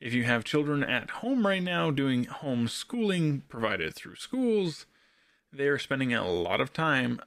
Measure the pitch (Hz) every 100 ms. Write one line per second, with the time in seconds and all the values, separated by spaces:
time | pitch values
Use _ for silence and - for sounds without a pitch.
0 | 117 123 120 117 110 151 147 147 135 123
1 | - - 233 269 202 190 180 175 165 139
2 | 139 127 120 - 147 120 117 - - 240
3 | 214 180 156 139 - 123 110 98 80 -
4 | - 87 - 254 247 214 180 151 - _
5 | _ _ _ _ _ 139 139 143 - 135
6 | 131 120 92 87 87 101 131 - 160 135
7 | 123 120